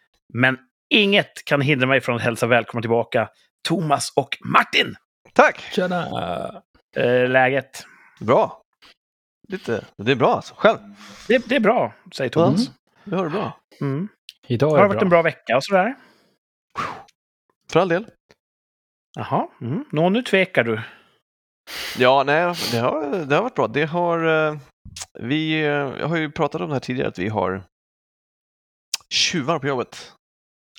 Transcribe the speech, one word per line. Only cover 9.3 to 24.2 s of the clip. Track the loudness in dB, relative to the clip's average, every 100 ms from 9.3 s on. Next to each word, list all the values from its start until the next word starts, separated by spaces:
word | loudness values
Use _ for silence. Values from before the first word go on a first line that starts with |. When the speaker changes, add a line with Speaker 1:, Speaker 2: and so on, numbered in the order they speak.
| _ -12
Speaker 2:
Lite, | -10 -6 -6 -6 -6
det | -2
är | 2
bra | 2 0
alltså. | -4 0
Själv? | 2 2 -6 -20 -20 -10 0
Speaker 1:
Det, | 0 2
det | 2
är |
bra, | 2 2 -2 -6 -16 -6
säger | -2
Thomas. | 2 4 2 0
Speaker 2:
Mm. | -6 _ _
Det | -6 -4
har |
det | -2
bra. | -4 -6 -10 _ -8
Speaker 1:
Mm. | -4 -4 -8 -12 -20 -18 -6
Speaker 3:
Idag | 0 2
är | 4
Speaker 1:
Har |
det |
Speaker 3:
det | 4
Speaker 1:
varit | 4
Speaker 3:
bra. | 4
Speaker 1:
en |
bra | 4
vecka | 4 -4 -2 -2
och |
sådär? | 2 2 2 -4 _ _ _ _ _ _ _ -10 -10 -10 -18 _ _ _ _ _ -4
Speaker 2:
För | 0
all | 0
del. | -2 -4 _ _ _ _ _ _ _ _ _ _ -12
Speaker 1:
Jaha. | -4 -4 -4 _
Mm. | -8 -6 -4
Nå, | 0 2
nu | 0
tvekar | 0 0 2 0
du. | 0 -4 -8 -20 _ _ _ _ _ _ -16 -12 -10 2
Speaker 2:
Ja, | 4 6
nej, | 4 2 2 -2 -2
det | 0
har, | 0 -2 -4 -4 0
det | 0
har |
varit | 0 -2
bra. | -2
Det | -2 -2
har, | -2 -2 0